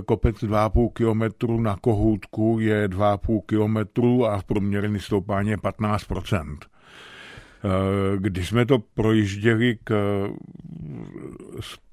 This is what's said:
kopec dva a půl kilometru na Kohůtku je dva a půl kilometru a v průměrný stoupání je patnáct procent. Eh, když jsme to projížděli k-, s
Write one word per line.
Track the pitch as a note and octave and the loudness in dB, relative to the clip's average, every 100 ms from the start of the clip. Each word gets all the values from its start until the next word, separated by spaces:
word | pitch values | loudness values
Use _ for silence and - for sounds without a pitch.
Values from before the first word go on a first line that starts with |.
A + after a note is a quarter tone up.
kopec | G2+ A#2 B2 G#2+ | 0 2 2 0
dva | G#2+ G#2 | 0 2
a | A2 | 2
půl | A#2+ A2+ | 4 2
kilometru | - A2+ A2 A2+ - A#2+ A#2 | 2 0 2 0 -2 -2 0
na | A2+ F#2+ | 0 0
Kohůtku | B2 G#2 A2 G#2 - - A2 A2+ | 0 2 2 2 -2 0 2 2
je | A2 G#2+ G#2 | 2 2 0
dva | F#2 G#2 | 2 2
a | G2+ | 2
půl | - G#2+ | 0 -2
kilometru | - G#2+ G#2+ G#2+ G#2 - A#2+ B2 A2+ | 0 0 2 0 -2 2 4 4 2
a | G2+ | 0
v | |
průměrný | - G#2+ G2+ G2+ G#2 G#2 | -2 -2 0 -2 -2 -4
stoupání | - G#2 G2 G2 G#2 | 0 -2 0 -2 0
je | G#2 | -2
patnáct | G2 - G#2+ G#2 | -4 -2 -2 -2
procent. | - F#2 - F#2+ D2+ D2+ - | -4 -6 -2 -4 -4 -12 -16
Eh, | _ - - - - - - - - G2+ F#2+ F#2+ G2 G2 G2+ | _ -20 -20 -20 -20 -20 -20 -20 -6 -2 0 0 0 0 0
když | G#2 F#2 F2 | -2 -2 -2
jsme | A2+ A#2+ | 0 4
to | C3 | 2
projížděli | - - G#2+ A2 G2+ G2+ A2 A2+ B2 A2+ | 0 -2 2 4 2 2 2 2 2 -2
k-, | - G#2+ G2+ G2+ G2 - - - - - - A#1 G1+ - C2+ - - - | -2 0 0 -2 -4 -8 -14 -18 -16 -14 -14 -14 -14 -14 -14 -16 -16 -14
s | - - _ | -14 -16 _